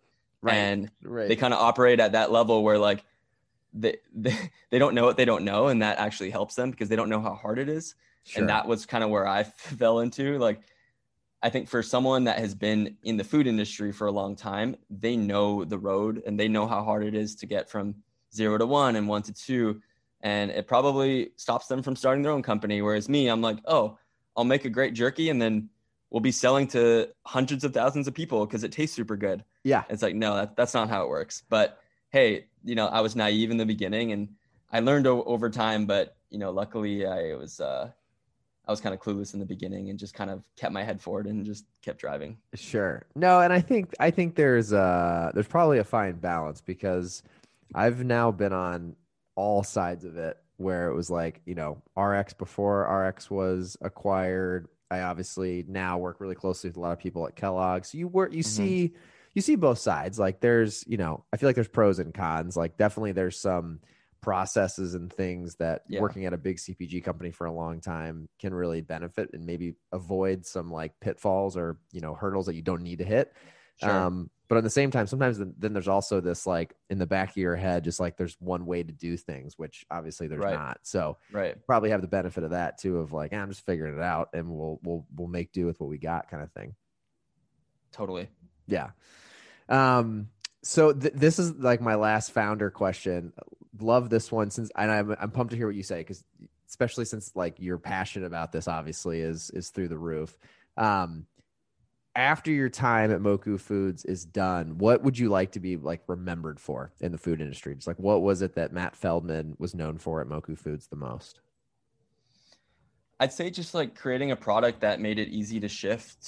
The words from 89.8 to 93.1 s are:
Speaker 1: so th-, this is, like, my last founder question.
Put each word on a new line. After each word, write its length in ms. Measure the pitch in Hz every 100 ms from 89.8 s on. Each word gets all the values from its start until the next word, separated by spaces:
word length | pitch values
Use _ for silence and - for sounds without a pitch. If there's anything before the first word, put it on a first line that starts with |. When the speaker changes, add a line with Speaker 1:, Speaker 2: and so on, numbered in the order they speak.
| 131 123 113 107 104 _ - _
Speaker 1:
so 300 | - 165 156
th-, 220 | 139 139
this 240 | 139 151 165
is, 140 | 170 156
like, 240 | 127 120
my 140 | 117
last 380 | 107 107 110 -
founder 380 | 117 104 107 101
question. 640 | - 95 92 98